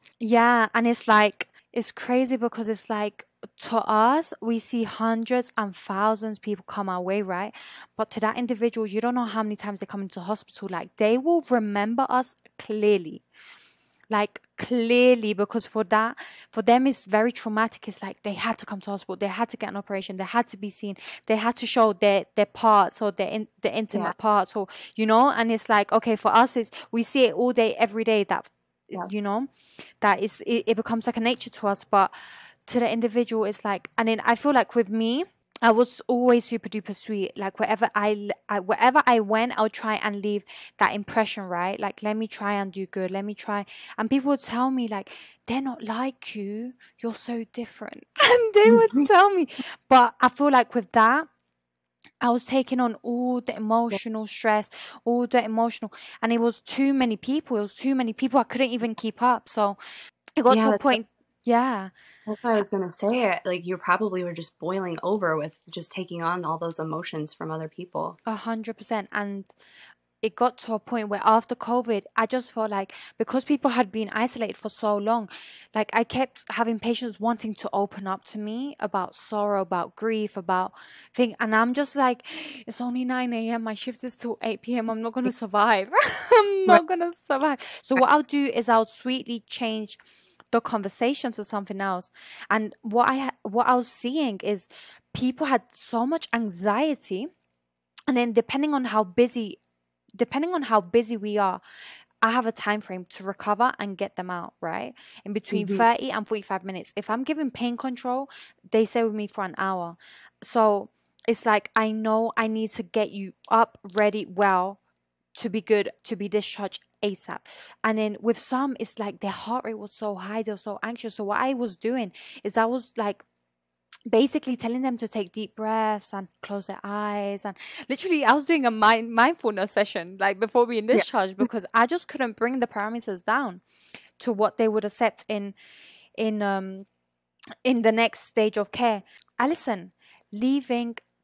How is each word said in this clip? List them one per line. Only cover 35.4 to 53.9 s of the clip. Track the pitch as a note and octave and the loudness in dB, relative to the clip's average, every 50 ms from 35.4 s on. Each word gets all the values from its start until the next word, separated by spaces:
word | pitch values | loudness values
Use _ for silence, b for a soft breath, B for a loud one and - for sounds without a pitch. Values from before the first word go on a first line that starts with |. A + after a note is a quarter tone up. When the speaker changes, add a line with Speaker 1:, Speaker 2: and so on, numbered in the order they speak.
| _ _ - - | _ _ -4 2
Speaker 1:
I | - A#3 | 4 6
was | A3 A3+ B3 B3 - - - - | 6 6 4 2 0 -6 -4 -2
always | B3+ A#3+ B3 B3 A#3+ A#3+ - | 0 2 4 6 4 4 4
super | - A#3 A3+ - F#3+ | 0 -4 -6 -6 -6
duper | - G#3+ - - G3 | -8 -8 -8 -8 -10
sweet. | - - - G#3+ G3+ F#3+ - - - | -12 -10 -8 -6 -4 -4 -6 -6 -6
Like, | G3+ F#3+ - - | -8 -6 -4 -2
wherever | A3 - A3 G3 A3+ A3+ - | -2 -2 0 2 0 0 0
I | G#3 G#3 G#3+ | 0 0 0
l-, | G#3+ G#3 G#3 G3+ F#3+ - _ - | 0 -2 -4 -6 -8 -8 _ -6
I, | G#3 G3+ | -4 -4
wherever | F#3 F#3+ G3 - A3+ B3+ B3+ D4+ C#4 | -2 -2 0 4 4 4 6 6 6
I | - A#3+ A3+ | 6 4 4
went, | G#3+ G3 A3 A3 A#3 B3 - - | 4 2 0 0 0 0 0 0
I'll | A3 A3 | 0 0
try | - - - A3 G#3+ | -2 -4 -4 -4 -4
and | - - G#3+ G3+ G3+ | -2 -2 -4 -4 -4
leave | G3 G#3 G#3 G3+ - - B B B B B B | -4 -2 -2 -4 -6 -8 B B B B B B
that | G3+ - - | 2 2 2
impression, | G#3 G3+ - - A3+ A3 G#3 - G#3+ G3 | 0 -6 -4 0 0 0 0 -2 -8 -8
right? | F3+ F3+ F3 F3 F#3+ G3+ - | -6 -4 -2 -2 -2 -4 -4
Like, | G#3 G3 - - G#3 | -6 -8 -8 -6 -6
let | G#3 G#3+ A3 | -4 -4 -4
me | A3+ G#3+ | -4 -6
try | - - G#3 G3+ G#3 | -8 -6 -4 -2 -2
and | G3+ G3 G3 | -2 -2 -4
do | E3 G3 F#3+ | -6 -8 -10
good. | - - F#3+ F#3 F#3 | -8 -6 -6 -6 -4
Let | F#3+ G3 G3+ | -4 -6 -6
me | G#3 G#3 | -8 -8
try. | - - - G#3 G3+ G3 - B B B B B B | -10 -8 -6 -6 -6 -6 -8 B B B B B B
And | G#3+ A3 | -2 0
people | C4+ C#4 B3+ C#4+ | 0 2 2 2
would | C#4+ C4+ | 0 0
tell | - - A3+ A#3 B3+ C4+ | -2 -4 -4 -2 0 0
me, | C4 B3+ A#3+ A3 | 0 -2 -2 -4
like, | G#3+ G3 - - B B B B B B _ - | -4 -8 -8 -10 B B B B B B _ -6
"They're | A#3 C4+ | -4 -4
not | C4+ C4+ A#3+ - | -4 -4 -6 -8
like | A#3+ G#3+ A3 A3+ C4 C4+ B3+ _ - - - | -6 -6 -4 -4 -4 -6 -6 _ -12 -14 -10
you. | G#3+ G3+ G3 G#3 G#3+ A#3+ B3+ B3 _ b b b b | -8 -8 -8 -8 -8 -8 -10 -12 _ b b b b
You're | - A#3 A3 | -8 -8 -8
so | - - - A#3+ A3+ A3+ - - | -8 -8 -8 -8 -8 -8 -8 -10
different." | B3 A#3 - - - - - - - - _ - | -12 -12 -12 -12 -14 -12 -12 -12 -12 -14 _ 0
<laughs> | - D5 | 4 6
And | A#4 B4 B4 A#4 A4 G4+ | 6 6 6 4 6 6
they | G#4 G#4+ A4 | 8 10 10
would | A#4 A4+ A4+ G#4+ | 10 8 8 6
Speaker 2:
Mm-hmm. | - C4+ C#4+ | 4 4 4
Speaker 1:
tell | - G#4 F4 G4 G#4 G4+ | 8 8 8 8 8 6
me. | F4+ D#4 - B B B B B B B - | 2 0 -2 B B B B B B B 6
But | C4 B3+ A#3+ A#3 - - | 8 8 8 6 4 4
I | B3+ B3 | 2 2
feel | - - C#4+ D4 | 4 4 4 6
like | C4+ B3 A#3+ - - | 6 6 4 4 2
with | B3 G3 - - | -4 -2 2 4
that, | A#3 A3 A3+ B3+ D4+ D#4+ - _ _ _ _ _ _ _ _ _ _ _ _ _ _ - - _ - | 6 6 6 6 4 0 -4 _ _ _ _ _ _ _ _ _ _ _ _ _ _ -20 -20 _ 0
I | - A#3+ | 2 2
was | A#3+ B3 B3 | 2 2 0
taking | - C4 C4+ B3+ - C4 B3 | 0 0 0 0 0 0 0
on | B3+ A#3 A3 | 0 0 -2
all | - - A#3+ A#3+ A#3+ B3 B3 B3+ B3 | -4 -6 -4 -4 -2 0 0 -2 -2
the | B3 - - | -2 -4 -6
Speaker 2:
Yeah. | - | -4
Speaker 1:
emotional | A3 G#3+ A3+ A#3 A#3 A#3 | -2 0 2 2 2 0